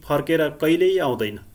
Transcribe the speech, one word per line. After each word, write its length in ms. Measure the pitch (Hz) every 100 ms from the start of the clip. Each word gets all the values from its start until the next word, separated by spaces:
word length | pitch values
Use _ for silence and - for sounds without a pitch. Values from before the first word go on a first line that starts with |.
| -
फर्केर 320 | 147 151 160
कहिल्यै 560 | 151 151 156 170 185 190
आउँदैन। 420 | 143 117 107 104 -